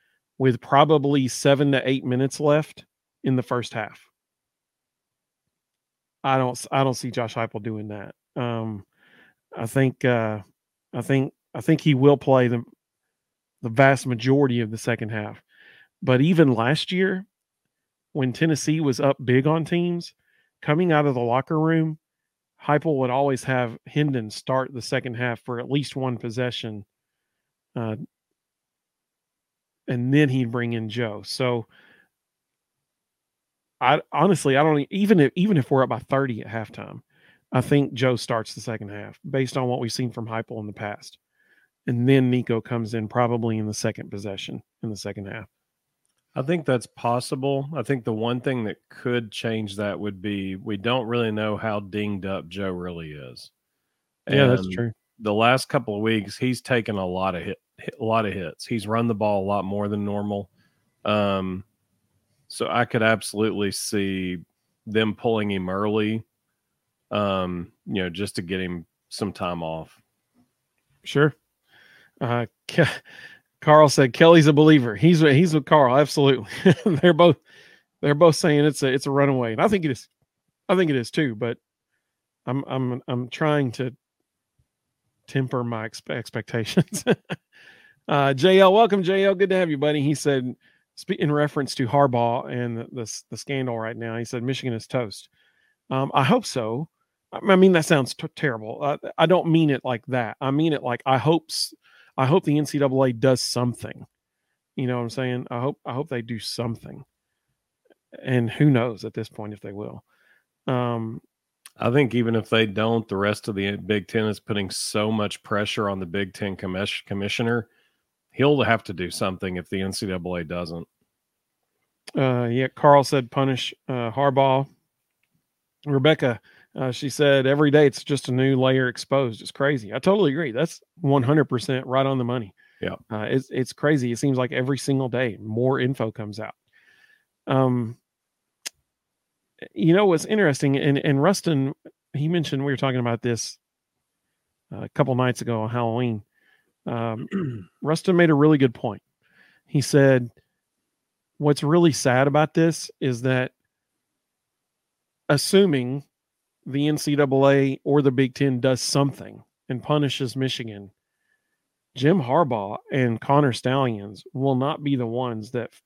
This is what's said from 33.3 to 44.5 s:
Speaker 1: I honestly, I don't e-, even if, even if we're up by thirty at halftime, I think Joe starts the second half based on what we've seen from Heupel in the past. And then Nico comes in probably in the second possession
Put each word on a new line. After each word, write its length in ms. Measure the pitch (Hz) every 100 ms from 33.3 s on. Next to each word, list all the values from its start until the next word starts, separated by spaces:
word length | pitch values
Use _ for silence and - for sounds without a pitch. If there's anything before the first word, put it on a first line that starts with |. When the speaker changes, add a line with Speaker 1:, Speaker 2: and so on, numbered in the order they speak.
| _ _ _ _ -
Speaker 1:
I 200 | 123 151 -
honestly, 460 | 147 180 170 147 135
I 60 |
don't 160 | 156 147
e-, 80 | 139
even 300 | 196 202 196
if, 100 | 139 -
even 200 | 202 175
if 160 | 123
we're 120 | 135
up 60 | 127
by 100 | 117
thirty 420 | - 135 139 110
at 60 | -
halftime, 540 | 113 104 - 104 117 - _ _ _ -
I 80 | 131
think 320 | - 143 139
Joe 240 | 117 127 120
starts 360 | - 117 107
the 80 | -
second 280 | 120 110 101
half 300 | 104 101 104 151
based 280 | 135 131 139
on 100 | 127
what 120 | 127
we've 120 | 120
seen 200 | - 123
from 160 | 117 113
Heupel 320 | 113 113 113
in 80 | 104
the 60 |
past. 440 | 101 104 104 - - _ _ _ _ _ _ -
And 200 | 120 123
then 220 | 135 127
Nico 300 | 123 113 113
comes 340 | - 120 110
in 140 | 113 107
probably 500 | - 120 120 117 110
in 100 | 107
the 60 |
second 380 | 107 113 - -
possession 500 | 101 104 98 -